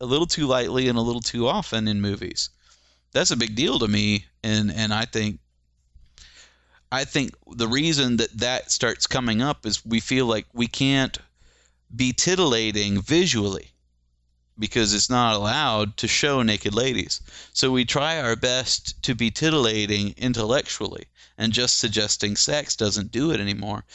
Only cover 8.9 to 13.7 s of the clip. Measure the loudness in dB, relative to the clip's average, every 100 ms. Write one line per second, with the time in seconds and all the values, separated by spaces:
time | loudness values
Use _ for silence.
8.9 | 0 -2 -2 0 0 0 -2 -4 -6 -2
9.9 | -2 2 2 2 0 -4 -4 -4 0 2
10.9 | 2 0 -4 -16 _ _ _ _ _ _
11.9 | -2 -2 0 2 4 4 4 2 0 0
12.9 | 0 2 2 4 2 0 -2 -10